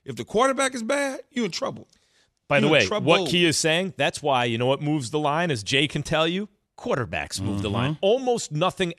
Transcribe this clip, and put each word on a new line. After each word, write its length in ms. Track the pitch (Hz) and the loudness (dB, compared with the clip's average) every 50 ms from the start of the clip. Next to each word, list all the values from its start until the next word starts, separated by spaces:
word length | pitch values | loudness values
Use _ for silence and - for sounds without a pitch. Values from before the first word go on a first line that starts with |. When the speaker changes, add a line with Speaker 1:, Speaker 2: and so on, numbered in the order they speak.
| - | -14
Speaker 1:
If 100 | 135 120 | -12 -10
the 80 | 107 113 | -10 -8
quarterback 480 | - - 208 254 269 262 269 269 262 262 | -2 0 2 2 2 2 0 -2 -2 -2
is 80 | 247 | -4
bad, 380 | 220 220 277 285 285 269 262 311 - _ | -4 -2 -2 0 -2 -2 -4 -8 -12 _
you're 160 | - 240 233 | -6 -4 -4
in 60 | 185 | -4
trouble. 360 | - - 269 208 - - - _ _ _ _ _ _ _ _ _ _ _ _ - | -4 -6 -6 -8 -8 -10 -16 _ _ _ _ _ _ _ _ _ _ _ _ 0
Speaker 2:
By 120 | 147 143 | 2 4
the 60 | - 147 | 4 6
Speaker 1:
You're 80 | 156 139 | 6 6
in 40 | |
Speaker 2:
way, 60 | 107 92 | 4 4
Speaker 1:
trouble. 200 | 214 214 123 143 | 0 0 2 4
Speaker 2:
what 220 | 170 190 185 147 | 4 4 4 2
Key 160 | 160 180 170 | 2 4 4
is 120 | 165 143 - | 4 2 2
saying, 360 | - 160 156 175 190 190 - - | 2 2 2 0 0 -4 -2 -2
that's 260 | 135 175 - - 143 | -2 -2 -2 -2 -2
why, 220 | 147 135 123 120 | 0 2 2 2
you 120 | 123 113 113 | 0 0 0
know 80 | 123 | 2
what 160 | 131 139 - | 0 0 0
moves 300 | 147 147 151 151 127 107 | 0 -2 -2 -2 -2 -2
the 80 | 151 151 | -4 -2
line, 320 | 151 143 143 160 175 170 | 0 0 0 0 0 0
as 120 | 139 107 101 | -2 -4 -2
Jay 240 | - - 135 156 143 | 0 2 2 2 2
can 140 | - 156 | 0 -4
tell 260 | 139 - 165 156 160 170 | -4 -2 0 0 0 0
you, 220 | 175 190 214 - _ _ _ _ _ - | 0 -2 -6 -8 _ _ _ _ _ -10
quarterbacks 640 | - 247 202 143 117 85 90 78 71 - - - | -4 -4 -2 -2 -2 -4 -4 -6 -6 -6 -8 -6
move 220 | 95 98 98 101 | -6 -4 -4 -4
the 80 | 98 104 | -2 -2
line. 220 | 101 98 123 143 156 | -2 0 0 -2 -2
Speaker 3:
Mm-hmm. 100 | - - | 0 2
Speaker 2:
Almost 460 | 196 233 269 262 247 240 220 - - 151 | 2 2 2 2 0 -2 -2 -2 -6 -2
nothing 400 | 151 175 185 - - 190 170 165 | 0 0 0 0 -2 -4 -4 -4